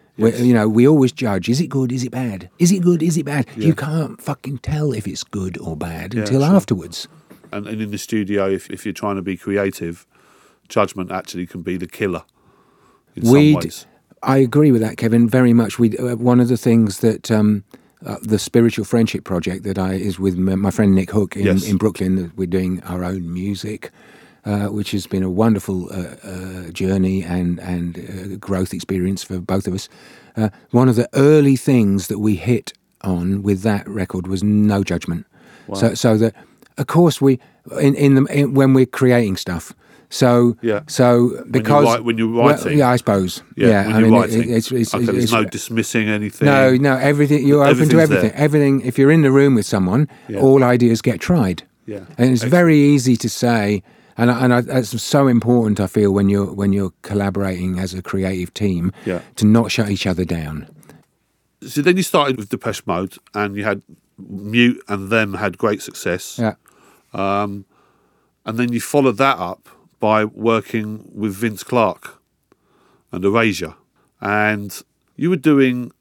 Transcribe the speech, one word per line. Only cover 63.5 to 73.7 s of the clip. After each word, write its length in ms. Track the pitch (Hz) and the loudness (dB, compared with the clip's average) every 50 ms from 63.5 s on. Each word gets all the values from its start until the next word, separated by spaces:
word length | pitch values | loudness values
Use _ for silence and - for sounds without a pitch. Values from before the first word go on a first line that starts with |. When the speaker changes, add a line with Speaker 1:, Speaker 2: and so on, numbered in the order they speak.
| 98 | -6
Speaker 2:
you 80 | 104 101 | -4 -4
had 180 | 110 101 98 - _ - _ _ _ _ - | -4 -4 -4 -8 _ -20 _ _ _ _ -20
Mute 600 | 92 - 98 98 101 104 107 120 120 120 123 - - | -18 -16 -14 -14 -10 -2 2 2 4 4 2 0 -6
and 220 | - 104 98 98 95 | -8 -8 -8 -4 -2
Them 240 | 110 113 110 101 95 | -2 0 0 -2 -4
had 220 | 92 107 98 87 | -4 -6 -6 -4
great 240 | - - 107 104 95 | -2 -2 -2 -2 -4
success. 560 | - - - - - 92 87 90 - - - - | -8 -12 -14 -10 -6 -6 -6 -6 -8 -10 -8 -4
Speaker 1:
Yeah. 140 | 117 110 - - _ _ _ _ _ _ _ _ _ _ - | -4 -4 -4 -8 _ _ _ _ _ _ _ _ _ _ -8
Speaker 2:
Um, 520 | 101 98 98 101 101 104 101 101 101 95 _ _ _ _ _ _ _ _ _ _ _ _ _ _ _ - | -6 -4 -2 -2 -2 -4 -6 -8 -12 -16 _ _ _ _ _ _ _ _ _ _ _ _ _ _ _ -12
and 120 | - 113 117 | -8 -4 -4
then 120 | 123 120 | -4 -2
you 80 | 120 113 | -4 -6
followed 360 | - - - 147 135 131 110 | -4 -2 0 2 2 2 0
that 200 | 98 135 135 131 87 | 0 0 0 -2 -2
up 300 | 92 87 92 - _ _ _ _ _ _ _ _ | -6 -8 -10 -12 _ _ _ _ _ _ _ _
by 260 | - 107 107 107 107 | 0 0 2 2 0
working 840 | 107 - 107 107 113 113 110 104 - - 113 107 104 107 107 - - - | -2 -4 -4 -2 0 0 0 -2 -4 -6 -8 -6 -8 -10 -14 -16 -16 -10
with 180 | 104 104 107 95 | -6 -6 -6 -4
Vince 300 | 95 113 113 104 90 - | -4 -6 -6 -6 -8 -8
Clarke 560 | - 127 123 113 95 85 - - - - _ _ _ _ _ _ _ _ _ _ _ _ _ _ _ _ _ _ _ | -4 0 0 0 0 -2 -6 -12 -20 -20 _ _ _ _ _ _ _ _ _ _ _ _ _ _ _ _ _ _ _
and 120 | - 90 92 | -8 -4 -2
Erasure. 520 | 98 104 117 113 110 98 85 90 80 | 0 2 2 0 0 -2 -4 -8 -12